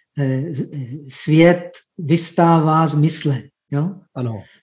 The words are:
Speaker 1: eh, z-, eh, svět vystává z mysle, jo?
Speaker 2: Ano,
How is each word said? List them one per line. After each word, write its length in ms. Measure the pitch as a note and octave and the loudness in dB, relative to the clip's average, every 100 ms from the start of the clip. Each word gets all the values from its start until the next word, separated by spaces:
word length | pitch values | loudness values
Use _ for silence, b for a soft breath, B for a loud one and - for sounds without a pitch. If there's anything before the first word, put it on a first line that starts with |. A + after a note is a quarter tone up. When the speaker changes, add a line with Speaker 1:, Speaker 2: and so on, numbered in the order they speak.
| B - | B -6
Speaker 1:
eh, 360 | C3+ C3 E3 | -4 -4 -6
z-, 160 | C#3 - | -8 -10
eh, 160 | D3 A#2+ D3 C#3 | -10 -12 -14 -16
svět 600 | - - D#3 E3+ F3 - - _ - | -10 0 6 6 4 -4 -18 _ -10
vystává 880 | D3 E3 - - E3+ E3 D#3 D#3+ D#3+ | -2 -2 -2 0 4 4 4 2 2
z 80 | |
mysle, 480 | D3 D#3 - D3+ C3+ - _ - | 2 0 0 -2 -4 -6 _ -8
jo? 300 | C#3 E3+ F#3+ _ | -4 -4 -8 _
Speaker 2:
Ano, 280 | - A#2+ G#2+ - b | -8 -8 -8 -12 b